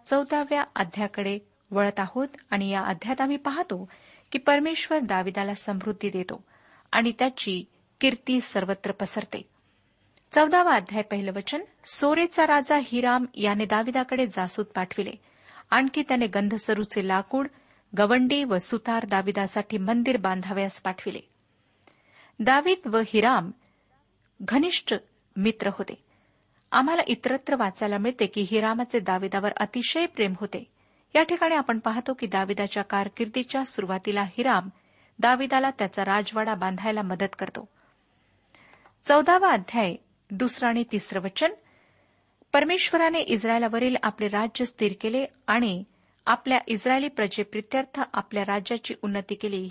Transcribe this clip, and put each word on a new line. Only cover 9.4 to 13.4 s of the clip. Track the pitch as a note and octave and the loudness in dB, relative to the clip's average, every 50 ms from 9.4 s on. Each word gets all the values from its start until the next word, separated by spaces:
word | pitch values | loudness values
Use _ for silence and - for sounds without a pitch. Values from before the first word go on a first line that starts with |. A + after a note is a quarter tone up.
| - _ _ _ _ _ _ _ _ _ _ _ _ _ _ _ _ _ - | -14 _ _ _ _ _ _ _ _ _ _ _ _ _ _ _ _ _ 4
चौदावा | D4+ D#4 D4+ E4 F4+ F4+ F4 C#4 | 4 4 6 6 6 6 6 4
अध्याय, | A3 F3+ - G3 A3 G#3 | 4 2 0 -4 -4 -4
पहिलं | G#3+ G#3+ G3+ G3 G3 F#3 | -2 -4 -4 -4 -4 -6
वचन, | G3+ F#3+ - C#4+ D4+ G4 - _ _ - | -6 -6 -6 -6 -8 -8 -10 _ _ -10
"सोरेचा | - - - D4 C#4+ D4+ D#4+ E4+ E4+ - - D#4+ | -6 -4 0 2 2 4 4 2 0 2 2 4
राजा | D#4 D4 D4 C#4 - D4+ D4 C4 | 4 4 4 4 4 2 2 2
हिराम | - A#3+ A#3+ A#3+ B3 B3 B3+ B3 B3 - | 0 -2 0 2 2 2 2 0 -2 -4
याने | - | -2